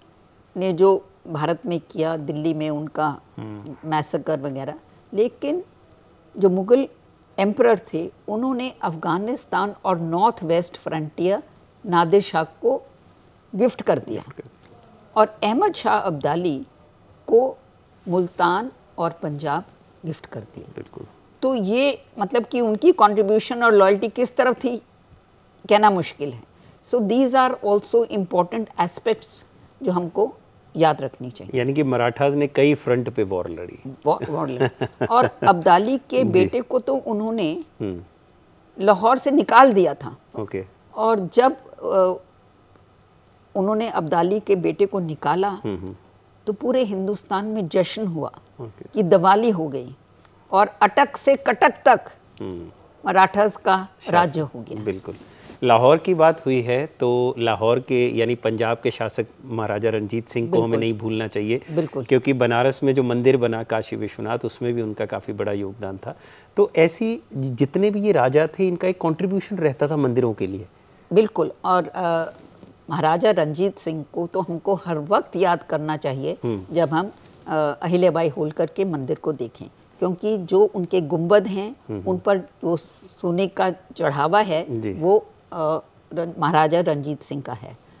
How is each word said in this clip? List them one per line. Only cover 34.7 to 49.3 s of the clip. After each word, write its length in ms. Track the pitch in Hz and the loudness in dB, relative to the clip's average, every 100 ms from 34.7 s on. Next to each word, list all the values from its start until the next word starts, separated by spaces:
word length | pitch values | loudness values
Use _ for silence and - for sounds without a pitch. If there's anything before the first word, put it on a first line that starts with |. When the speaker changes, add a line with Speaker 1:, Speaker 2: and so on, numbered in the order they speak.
| - 151 - 127 | -2 -8 -4 0
Speaker 2:
<laughs> 40 | |
Speaker 1:
और 200 | 240 - - - | 2 2 2 2
अब्दाली 500 | 175 160 175 214 262 | 4 4 4 4 -2
के 260 | - 254 | -2 0
Speaker 2:
जी। 60 | 220 | 2
Speaker 1:
बेटे 300 | 185 - 240 | 4 2 0
को 180 | - 254 | -2 -4
तो 160 | 269 | -2
उन्होंने 720 | 269 233 208 220 226 160 175 - - | -4 -2 -4 -4 -2 -2 -4 -10 -10
Speaker 2:
हम्म। 220 | 101 87 92 _ _ _ _ _ _ - | -8 -8 -12 _ _ _ _ _ _ 0
Speaker 1:
लाहौर 380 | 196 185 226 247 | 2 4 4 2
से 120 | 277 | 2
निकाल 420 | 285 202 233 269 | 2 4 8 8
दिया 220 | 196 165 | 8 2
था। 220 | 143 208 - _ - | 0 -10 -14 _ -10
Speaker 2:
ओके। 260 | 104 95 92 _ _ - | -8 -8 -10 _ _ -2
Speaker 1:
और 320 | 220 220 180 | 0 0 -2
जब, 220 | 233 262 - - | -2 -2 -2 -12
अ, 520 | - - 196 185 180 - _ _ _ _ _ _ _ _ _ _ _ _ | -12 -2 0 0 -2 -10 _ _ _ _ _ _ _ _ _ _ _ _
उन्होंने 340 | 202 196 214 226 | -4 -2 -2 -2
अब्दाली 520 | - 156 170 175 208 | -4 -2 0 0 0
के 160 | 202 190 | 0 0
बेटे 300 | 165 160 202 | 0 0 -2
को 140 | 196 | -2
निकाला, 480 | 165 151 147 175 202 | -6 -4 -2 -2 -2
Speaker 2:
हम्म, 280 | 190 113 92 | -4 -6 -6
हम्म। 200 | 95 98 _ _ _ _ - | -8 -14 _ _ _ _ -8
Speaker 1:
तो 60 | |
पूरे 300 | 202 247 254 | -6 -2 0
हिंदुस्तान 600 | 226 190 190 208 - 196 | 0 -2 -4 -6 -4 -6
में 240 | 208 220 170 | -4 -4 -2
जश्न 380 | 190 180 214 208 | 0 0 -2 -6
हुआ 260 | 160 131 - - - | -6 -8 -10 -20 -16
Speaker 2:
ओके। 240 | 117 - - | -16 -16 -6
Speaker 1:
कि 80 | - | -2
दिवाली 480 | 175 196 185 | 4 6 6